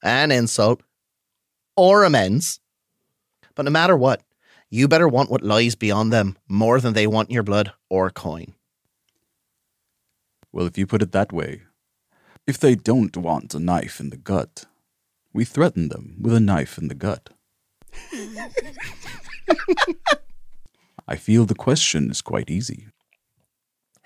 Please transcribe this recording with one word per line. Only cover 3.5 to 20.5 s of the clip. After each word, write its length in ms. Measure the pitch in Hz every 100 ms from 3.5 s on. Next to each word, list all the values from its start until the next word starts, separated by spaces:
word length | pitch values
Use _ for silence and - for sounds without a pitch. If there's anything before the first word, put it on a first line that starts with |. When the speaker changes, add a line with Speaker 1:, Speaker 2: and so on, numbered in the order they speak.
| -
Speaker 1:
But 100 | 139
no 60 |
matter 260 | 160 180 165
what, 240 | 131 110 - _ _ _ _
you 180 | 110 143
better 200 | 160 165
want 240 | 123 139
what 100 | 123
lies 320 | 101 110 120
beyond 400 | 107 107 101 110
them 240 | 117 101 95 _
more 320 | 101 110 127
than 140 | 120
they 140 | 110 107
want 240 | 110 107
your 100 | 120
blood 320 | 101 101 101 - _
or 220 | 92 92
coin. 420 | - 87 80 87 - _ _ _ _ _ _ _ _ _ _ _ _ _ _ _ _ _ _ _
Speaker 2:
Well, 160 | - 87
if 100 | 98
you 80 | 98
put 160 | 110
it 120 | 95
that 200 | 98 104
way, 300 | 85 76 71 - _ _ _ _ _ _ _ -
if 140 | 131
they 160 | 147 117
don't 420 | - 127 107 90
want 380 | 85 76 - 73
a 40 |
knife 400 | 87 87 - -
in 120 | 69
the 60 | -
gut, 480 | - 95 60 - - _ _ _ _ _ _
we 120 | - 117
threaten 440 | - 170 - 78
them 280 | - 85 85
with 160 | 113 113
a 40 |
knife 380 | 101 87 64 -
in 120 | 76
the 60 | 67
gut. 340 | 98 85 - _ _ _ _ _ - - 880
<laughs> 2000 | 254 208 214 247 254 - - - - - - - - - - - 339 - - - 294 - - -